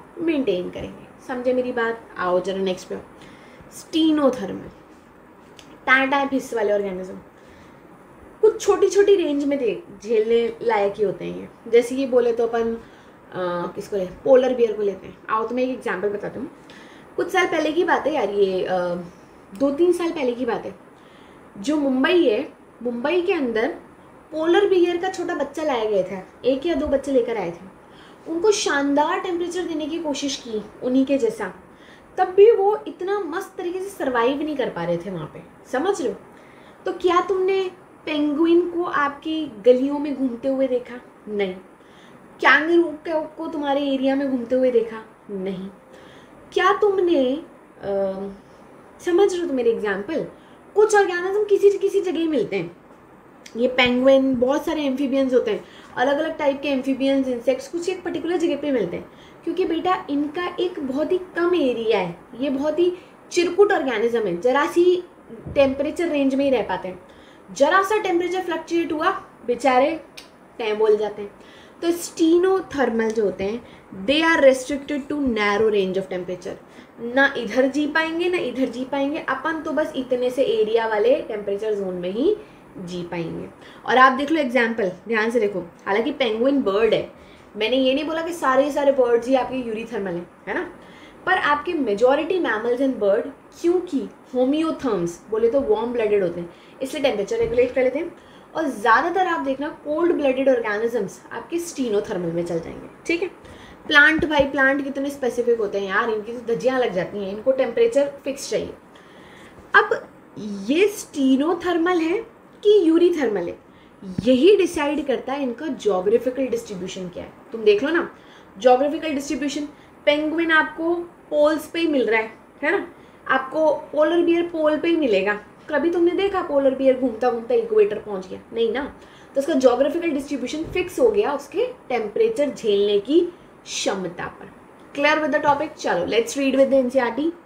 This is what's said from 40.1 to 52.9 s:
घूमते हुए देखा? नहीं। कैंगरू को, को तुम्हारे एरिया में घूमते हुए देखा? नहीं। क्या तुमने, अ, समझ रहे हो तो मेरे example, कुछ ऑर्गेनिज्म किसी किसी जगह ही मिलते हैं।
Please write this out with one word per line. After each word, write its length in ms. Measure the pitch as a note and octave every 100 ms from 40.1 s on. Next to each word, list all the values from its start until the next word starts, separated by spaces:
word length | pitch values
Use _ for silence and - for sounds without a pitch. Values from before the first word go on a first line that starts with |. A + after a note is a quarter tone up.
| B3+
घूमते 320 | C4+ A#3 C4+
हुए 200 | C4 C4
देखा? 320 | B3 - B3 - - G#3
नहीं। 280 | G#3 F#3+ F#3 - - - - - - - - C#4
कैंगरू 380 | C#4 D#4+ E4+
को, 380 | E4 D4 F4 D#4
को 260 | D4+ - D#4+
तुम्हारे 340 | D4+ C#4+ C#4
एरिया 340 | C#4+ C4+ C4+ C#4
में 160 | C#4
घूमते 240 | B3+ A#3 B3+
हुए 160 | B3+
देखा? 320 | A#3 A3 A3 - - -
नहीं। 380 | G3 F#3+ F#3 G3 - - - - - - - -
क्या 200 | F4+ F#4
तुमने, 600 | G4+ G#4 F#4+ F4 D4 B3+ D4 - - - -
अ, 480 | G3+ G3 G3 G3 G3 G3 - - - - - - F4
समझ 280 | F4 G4+
रहे 80 | F4+
हो 60 | E4
तो 60 |
मेरे 180 | C4 A#3
example, 540 | G#3 G#3 F#3+ G#3 D4 E3+ - - - - G4+
कुछ 200 | G#4+ G#4
ऑर्गेनिज्म 480 | F4+ F4 F#4 G4+
किसी 340 | G4+ G4 G4+ F#4
किसी 240 | G4 G4
जगह 180 | F4+ D#4+
ही 80 | E4
मिलते 280 | C#4 E3+ G3
हैं। 240 | E3 - -